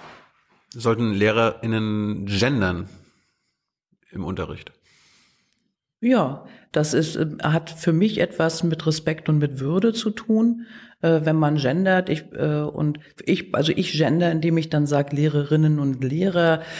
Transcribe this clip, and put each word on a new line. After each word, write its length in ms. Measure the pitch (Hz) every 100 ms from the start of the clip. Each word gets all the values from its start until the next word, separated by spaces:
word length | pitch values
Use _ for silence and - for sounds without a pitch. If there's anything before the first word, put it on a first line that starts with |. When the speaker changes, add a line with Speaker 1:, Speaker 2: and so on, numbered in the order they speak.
| - - _ _ _ _ _
Speaker 1:
Sollten 400 | 120 113 113 117
LehrerInnen 1120 | 98 107 110 113 - 117 110 107 107 104 104 98
gendern 640 | 98 123 135 92 87 95 - _ _ _ _ _ _ _ _ _ _ _
im 140 | - 80
Unterricht? 480 | 92 78 - - _ _ _ _ _ _ _ _ _ _ _ _ -
Speaker 2:
Ja, 460 | 233 247 135 143 - - _
das 200 | 151 151
ist, 220 | 151 160 -
äh, 100 | 156 151
hat 300 | 151 160 160
für 200 | - -
mich 280 | 165 214 214
etwas 420 | - - 165 160
mit 240 | 170 160 160
Respekt 440 | 156 - 160 -
und 100 | 151
mit 200 | 147 131
Würde 340 | 135 180 226
zu 180 | 226 220
tun, 560 | 208 - 220 233 233 - - - -
äh, 200 | 165 160
wenn 140 | 156 156
man 180 | 147 151
gendert. 520 | 127 165 190 185 185
Ich, 160 | 156 -
äh, 280 | - 151 151
und 380 | 151 151 151 151 - - -
ich, 300 | 160 - -
also 160 | 151 -
ich 180 | 175
gender, 380 | 151 151 160 175
indem 280 | 160 165 165
ich 100 | 160
dann 160 | 151 143
sag 260 | 143 143
Lehrerinnen 680 | 143 151 143 143 156 156 151
und 240 | 139 127
Lehrer, 580 | 131 151 190 175 170 156 -